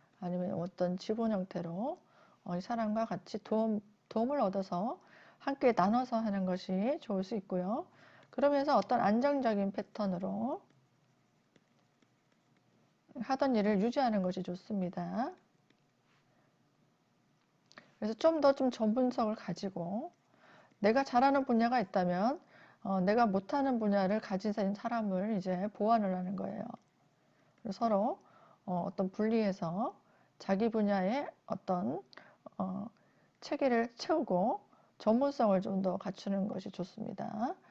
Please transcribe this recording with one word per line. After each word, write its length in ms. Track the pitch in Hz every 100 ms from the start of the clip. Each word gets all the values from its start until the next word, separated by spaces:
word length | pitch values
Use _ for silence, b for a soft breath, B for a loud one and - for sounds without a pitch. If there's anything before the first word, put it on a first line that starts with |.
| b -
아니면 340 | 180 180 180
어떤 440 | 170 180 - 180 180
직원 320 | - 220 226
형태로, 680 | 202 185 175 170 170 262 359 _ b b b
어, 120 | - 175
이 40 |
사람과 440 | - 233 220 220 226
같이 320 | 180 - 214
도움, 360 | - 220 220 214 - _ -
도움을 320 | 220 240 285
얻어서 580 | 202 196 190 175 220 370 B B B B
함께 340 | - 277 247
나눠서 440 | 226 185 240 254 226
하는 300 | 220 202 185
것이 520 | 180 - 185 220 320
좋을 200 | - 190
수 140 | 190 220
있고요. 500 | - 180 180 254 370 B B B B
그러면서 460 | - 285 285 285 240
어떤 240 | 196 247
안정적인 720 | 196 220 277 285 247 202 196
패턴으로 920 | 196 202 - 202 185 190 202 233 370 - _ _ _ _ _ _ _ _ _ _ _ _ _ _ _ _ _ _ _ _ _ _ _ _ 277
하던 360 | 226 269 277 233
일을 240 | 202 202
유지하는 400 | 226 262 254 208
것이 200 | 180 185
좋습니다. 920 | 180 180 - 208 180 185 175 190 285 370 _ _ _ _ _ _ _ b b b b _ _ _ _ _ _ _ _ _ _ _ _ - - -
그래서 160 | 214
좀 260 | 226 320 320
더 120 | 285
좀 160 | 277 262
전문성을 600 | - 214 233 254 247 220 220
가지고 760 | - 170 196 175 170 208 330 _ _ B B B B B
내가 240 | 208 240
잘하는 400 | 269 247 269 277
분야가 340 | 262 226 233 247
있다면, 640 | 196 196 180 180 220 330 B B B B
어, 160 | 196 190
내가 260 | 180 226 233
못하는 520 | 190 196 285 269 240
분야를 420 | 214 202 185 220
가진 320 | - 190 214
사-, 220 | 202 196
사람을 600 | 208 233 233 214 185 208 208
이제 320 | 190 180 202
보완을 420 | - 208 233 202 180
하는 180 | 180
거예요. 300 | 190 196 - - - _ _ _ _ b b b b
그래서 160 | 226 196
서로, 400 | 233 202 233 370 B B B B -
어, 180 | 180 175
어떤 200 | 190 190
분리해서 840 | - 220 226 208 185 165 180 277 - b b b b
자기 280 | - 196 233
분야의 640 | 220 208 202 185 262 - - -
어떤, 560 | - - 180 214 330 - - B B - -
어, 280 | 190 190 220 _ b b b b
체계를 540 | - 294 277 233 240 -
채우고 640 | - 330 247 180 214 403 _ b b b
전문성을 640 | - 233 277 277 226 190
좀 200 | 202 190
더 140 | 190 190
갖추는 520 | 196 190 - 196 202
것이 240 | 190 196
좋습니다. 800 | - 175 - - - - - 247 381 B